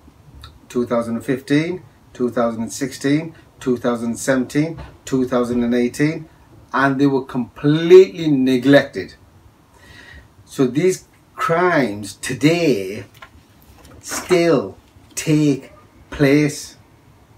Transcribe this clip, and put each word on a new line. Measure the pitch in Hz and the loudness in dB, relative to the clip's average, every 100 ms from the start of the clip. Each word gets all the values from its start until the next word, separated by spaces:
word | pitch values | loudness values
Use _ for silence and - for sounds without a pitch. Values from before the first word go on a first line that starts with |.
| - _ - - - - - | -20 _ -20 -20 -20 -20 -10
two | 123 120 | -6 -2
thousand | 120 113 113 | -4 -4 -6
and | - | -6
fifteen, | 127 - 147 165 185 - - _ | -6 -2 -2 -2 -8 -14 -20 _
two | - 123 | -6 -4
thousand | 120 117 113 | -2 -4 -4
and | 110 | -8
sixteen, | - 135 - 139 147 165 - - - | -8 -10 -4 -2 -2 -2 -16 -20 -8
two | 127 120 | -4 -2
thousand | 123 117 117 | -2 -4 -4
and | 113 | -6
seventeen, | - 131 120 147 160 170 - - | -2 -2 -2 -2 -4 -6 -16 -18
two | - 131 123 | -6 -2 0
thousand | 123 120 120 | -2 -2 -2
and | 120 123 | 0 0
eighteen, | 120 - 147 160 156 - _ - - | 0 0 -2 -2 -10 -20 _ -20 -8
and | 127 139 131 | -2 0 2
they | 143 | 2
were | 135 - | 0 -4
completely | 131 117 - 147 156 170 185 190 180 156 | -6 -8 -2 0 2 8 8 8 0 -2
neglected. | 139 127 127 131 143 - 98 85 - - - - _ _ - - - - - - _ - | 0 2 2 6 4 4 -8 -12 -14 -20 -20 -20 _ _ -20 -20 -20 -20 -20 -20 _ -10
So | - 127 | -2 -2
these | 135 185 185 - _ _ - | 2 0 -2 -8 _ _ -6
crimes | - 165 180 165 113 104 101 - | -2 0 2 2 0 -4 -12 -12
today | - 135 147 165 160 107 95 110 110 - - - _ _ - - - - | -10 -2 0 2 0 -2 -4 -12 -16 -20 -20 -20 _ _ -20 -20 -20 -20
still | - - - 175 170 135 95 - _ - - | -12 -8 0 2 4 2 -2 -12 _ -20 -18
take | - - 151 151 131 - - - - - | -8 0 2 2 0 -4 -20 -20 -20 -10
place. | - 139 147 147 - - - - _ _ _ _ | 0 2 4 2 -4 -14 -20 -20 _ _ _ _